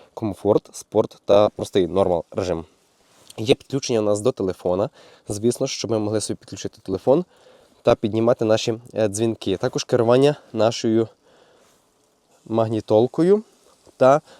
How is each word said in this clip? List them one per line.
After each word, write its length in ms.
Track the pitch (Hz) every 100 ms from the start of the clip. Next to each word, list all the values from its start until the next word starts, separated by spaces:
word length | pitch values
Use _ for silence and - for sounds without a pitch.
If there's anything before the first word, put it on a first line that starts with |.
| _
комфорт, 560 | - 107 - 101 156 -
спорт 500 | - - 104 110 - -
та 240 | 101 107
простий 380 | - 104 101 85
нормал 360 | 92 95 85 -
режим. 340 | - 92 82 85 _ _ _ _ _ - -
Є 180 | 110 131
підключення 440 | - 135 - 113
у 40 |
нас 180 | 104 104
до 100 | 113
телефона. 580 | - 95 - 90 90 117 _ - _ -
Звісно, 380 | 104 117 - 131
щоб 240 | - 101
ми 80 | 110
могли 220 | 104 107
собі 160 | - 92
підключити 400 | - - 98 _
телефон 440 | - 95 123 151 180 _ _ _ _ _ 117
та 100 | 120
піднімати 500 | 110 110 117 123 110
наші, 340 | 110 - 113 120
е, 140 | 104 107
дзвінки. 500 | 101 113 107 101 92
Також 260 | 127 147
керування 520 | - 120 113 127 143 147 -
нашою 540 | 110 110 - 113 113 110 _ _ _ _ _ _ _ _ _ _ _ _ _ -
магнітолкою 960 | 113 113 110 - 107 123 - 175 208 - _ _ _ _ -
та 240 | 127 151 -